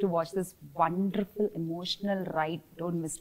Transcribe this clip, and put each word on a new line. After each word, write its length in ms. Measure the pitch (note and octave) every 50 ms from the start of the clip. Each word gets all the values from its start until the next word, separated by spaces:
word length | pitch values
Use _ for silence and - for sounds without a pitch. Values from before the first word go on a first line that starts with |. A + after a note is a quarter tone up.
| G3+
to 60 | G3
watch 300 | E3+ E3 E3 D#3+ - F#3+
this 100 | F#3 F3 - - - C#3+ C#3 E3+ E3
wonderful 640 | E3 F3 F3+ G3 G3 F3 G#3 G3+ F#3+ - - G#3+ G#3 - E3 E3
emotional 600 | E3 E3 E3+ F3+ F3+ - - - G3+ G3 F#3+ F#3
ride. 580 | - - D#3+ D#3 D#3 E3 E3 - - - - E3
Don't 180 | F3 F3 E3+
miss 140 | D#3+ D#3 - -